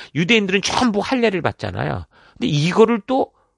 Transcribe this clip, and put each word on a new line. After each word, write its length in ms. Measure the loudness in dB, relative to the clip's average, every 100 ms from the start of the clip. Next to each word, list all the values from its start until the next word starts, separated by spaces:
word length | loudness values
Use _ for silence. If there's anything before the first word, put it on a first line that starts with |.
| -10 -4
유대인들은 460 | 2 2 2 -2
전부 380 | -2 0 0 0
할례를 420 | -2 0 0 0
받잖아요. 640 | -4 -4 -8 -4 -4 -4 -8 _ -20
근데 140 | -6 -2
이거를 540 | 0 0 4 4 4 -2
또 260 | -4 -4 _ _